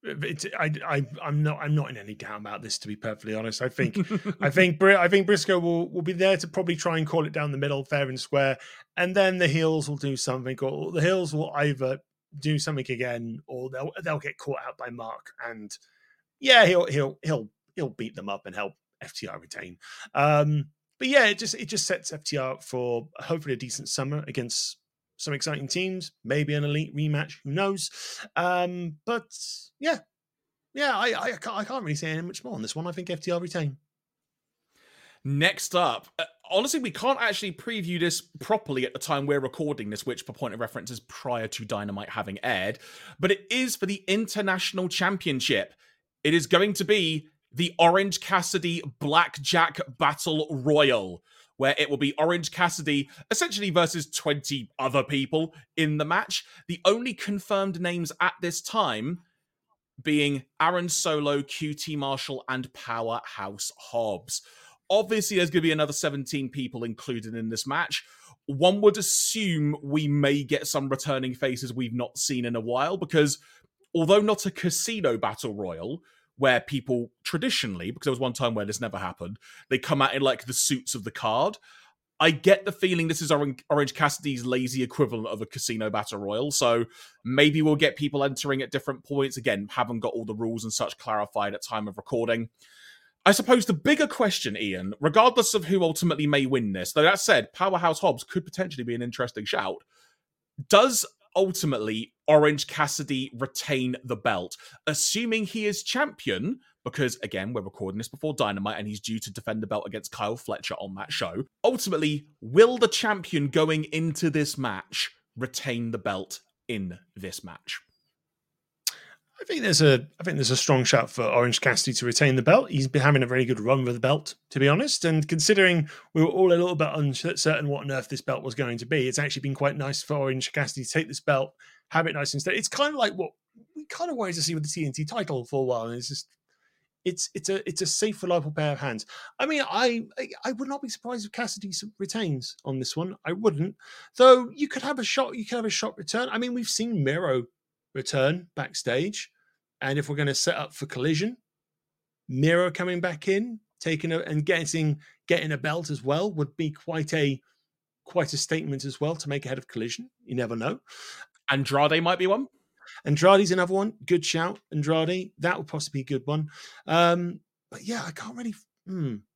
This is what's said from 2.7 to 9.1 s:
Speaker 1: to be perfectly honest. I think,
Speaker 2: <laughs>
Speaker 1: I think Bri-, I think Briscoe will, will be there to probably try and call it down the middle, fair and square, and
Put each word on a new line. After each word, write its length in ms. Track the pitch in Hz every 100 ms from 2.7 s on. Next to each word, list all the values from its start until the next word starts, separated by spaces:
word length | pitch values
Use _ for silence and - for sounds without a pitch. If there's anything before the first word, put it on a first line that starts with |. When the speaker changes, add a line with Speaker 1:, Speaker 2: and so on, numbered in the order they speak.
| -
Speaker 1:
to 100 | 107
be 80 | 104
perfectly 380 | 113 107 107
honest. 260 | 110 110 107
I 80 | 131
think, 300 | - - 202 180 208
Speaker 2:
<laughs> 160 | 208 175
Speaker 1:
I 80 | 143
think 300 | 139 185 156
Bri-, 180 | 190 196
I 120 | 175
think 180 | 196 190
Briscoe 320 | 202 151 185
will, 320 | 170 170 175
will 100 | 180
be 140 | 160
there 240 | 175 190 185
to 100 | 170
probably 280 | 190 175 170
try 200 | 180 160
and 100 | 151
call 200 | 165 151
it 80 |
down 180 | 151 147
the 60 | 139
middle, 260 | 139 139
fair 240 | 135 147 139
and 100 | 131
square, 380 | - 139 139 127 - - - -
and 180 | 180